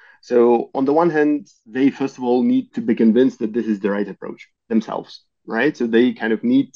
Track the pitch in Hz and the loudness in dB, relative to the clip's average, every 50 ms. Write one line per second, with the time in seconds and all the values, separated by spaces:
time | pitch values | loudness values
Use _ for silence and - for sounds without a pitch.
0 | _ _ _ _ _ - 123 120 117 120 120 117 - - - 139 135 135 143 165 | _ _ _ _ _ -2 2 2 4 4 4 2 0 -4 -4 -4 -2 0 2 2
1 | 170 175 151 151 151 151 147 147 - _ _ _ _ 113 107 131 139 135 123 - | 2 2 2 2 0 0 0 -2 -6 _ _ _ _ -10 -4 0 0 0 0 0
2 | 135 139 - - 127 120 123 127 120 120 127 131 127 - - 127 117 117 113 - | -8 -8 -8 -6 -2 0 0 2 2 2 0 0 -2 -4 -8 -6 -2 -2 0 2
3 | 117 113 107 120 131 131 131 - 120 110 107 120 104 110 107 98 101 101 101 101 | 4 4 4 4 2 2 0 -4 -8 -6 -6 -6 -4 -4 -4 -2 -2 -4 -2 -2
4 | 104 98 90 - - - - - - _ _ _ _ - 113 110 - - - - | -4 -6 -8 -14 -14 -16 -16 -16 -20 _ _ _ _ -2 -2 -2 -2 -2 -8 -10
5 | - - - - _ _ _ _ _ - 107 113 127 151 156 - 123 117 113 113 | -10 -12 -20 -20 _ _ _ _ _ -6 -4 0 0 0 0 -2 -4 0 2 2
6 | 123 127 113 - 113 113 113 107 - 117 127 135 139 - _ | 2 2 0 -2 -4 -4 -4 -2 0 0 0 0 0 -2 _